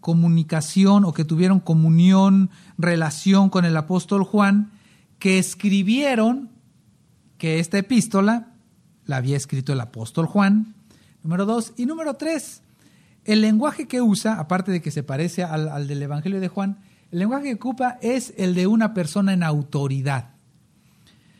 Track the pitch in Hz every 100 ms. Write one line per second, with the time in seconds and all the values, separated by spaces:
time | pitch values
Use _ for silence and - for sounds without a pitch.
0 | - 165 170 165 160 160 156 190 196 202
1 | 185 160 156 165 185 190 - 160 160 165
2 | 185 190 196 196 190 - - - 175 170
3 | 156 - 190 196 196 190 175 160 156 180
4 | - 202 190 208 196 202 208 - _ _
5 | _ _ 190 190 180 - 202 196 190 254
6 | 285 233 220 262 254 - _ _ _ _
7 | _ _ _ _ 165 160 170 196 196 240
8 | - 196 202 233 233 _ _ _ _ _
9 | - 131 127 139 - 135 131 135 117 113
10 | 113 165 160 202 196 214 214 - _ _
11 | _ _ 160 175 202 233 220 - 247 320
12 | 311 254 311 311 - - _ _ _ _
13 | _ _ - 214 214 214 294 294 269 254
14 | 233 196 220 196 151 185 196 180 151 147
15 | 135 135 175 185 175 156 151 147 139 143
16 | 143 147 185 190 185 202 196 196 _ _
17 | _ 175 208 269 285 226 247 254 247 247
18 | 226 262 - - 185 180 190 226 220 196
19 | 160 202 196 185 160 147 139 143 139 135
20 | 139 135 117 _ _ _ _ _ _ _
21 | _ _ _